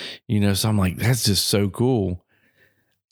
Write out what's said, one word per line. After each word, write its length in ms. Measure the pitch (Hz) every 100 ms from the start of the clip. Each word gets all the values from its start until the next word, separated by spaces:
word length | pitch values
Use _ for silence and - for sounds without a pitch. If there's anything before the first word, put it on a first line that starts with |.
| - - -
you 140 | 104
know? 120 | 101
So 160 | 95 110
I'm 80 | 104
like, 200 | 92 -
"That's 260 | 110 123
just 220 | 104 92 -
so 240 | 101 101
cool." 520 | - 123 120 92 87 _ _ _ _ _ _ _ _ _